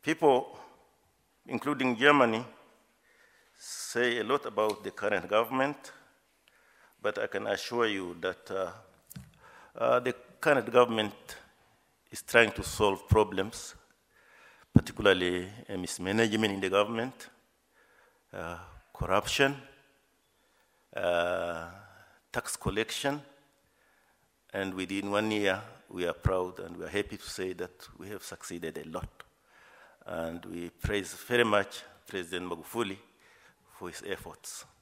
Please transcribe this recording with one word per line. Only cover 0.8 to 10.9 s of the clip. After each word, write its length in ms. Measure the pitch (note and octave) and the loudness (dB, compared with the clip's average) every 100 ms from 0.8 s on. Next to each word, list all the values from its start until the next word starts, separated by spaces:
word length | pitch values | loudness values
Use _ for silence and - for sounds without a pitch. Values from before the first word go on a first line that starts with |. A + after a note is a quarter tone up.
| _ _ _ _ _ _ - | _ _ _ _ _ _ -6
including 480 | A#2+ C#3+ C#3 C3 A2+ | -4 -2 0 0 6
Germany, 500 | C#3 D3 A#2+ A2 B2 - - _ _ _ _ _ _ _ _ _ | 8 8 6 4 -4 -14 -20 _ _ _ _ _ _ _ _ _
say 640 | - - - A#2+ B2 A#2+ | -14 -12 -4 0 2 2
a 40 | |
lot 220 | G#2+ C#3+ A2+ | 0 0 0
about 380 | G#2 A2 G2 | 0 0 0
the 80 | G2+ | -8
current 360 | - G2+ G2+ F2 | -4 0 0 2
government, 640 | G#2+ A#2 C3 C3+ D3 - - - _ _ _ _ _ _ _ - _ | 2 2 2 0 0 -12 -20 -20 _ _ _ _ _ _ _ -20 _
but 160 | G#2+ G2+ | -4 -2
I 80 | A2 | -4
can 200 | G2+ G#2+ | -4 -2
assure 400 | G2 - A#2+ A2+ | -2 -2 0 0
you 280 | G2+ F2+ E2+ | 0 -4 -4
that, 300 | F#2 F2+ - | -6 -6 -6
uh, 200 | F#2+ F#2 - - _ _ - - - - - - - | -4 -4 -8 -20 _ _ -18 -18 -20 -20 -20 -20 -2
uh, 220 | A#2+ B2 | 2 2
the 140 | B2 - - - | 2 -4 -12 -4
current 320 | D#3 C#3 A2 | 2 2 6
government 420 | B2 A#2+ | 6 6